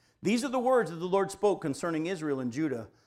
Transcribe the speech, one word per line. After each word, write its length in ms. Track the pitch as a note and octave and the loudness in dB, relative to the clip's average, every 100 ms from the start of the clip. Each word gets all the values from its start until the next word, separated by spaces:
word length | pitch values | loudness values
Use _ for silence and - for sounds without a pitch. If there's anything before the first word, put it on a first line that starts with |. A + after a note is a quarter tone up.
| _ - | _ -4
These 220 | F3+ A#3 | 0 2
are 60 | C4+ | 2
the 100 | B3+ | 0
words 320 | B3 B3+ E3 | 4 4 2
that 60 | E3 | -4
the 80 | F3+ | 0
Lord 260 | G3 F#3 | 0 0
spoke 300 | - G3+ G3 | 2 2 2
concerning 460 | D#3 C3+ F3 D#3 E3 | -2 -4 -2 -2 -2
Israel 340 | F#3 D#3 C3+ | -4 -2 -2
and 100 | B2 | -2
Judah. 380 | A#2+ D#3 A#2 G#2+ _ | -2 -2 -2 -8 _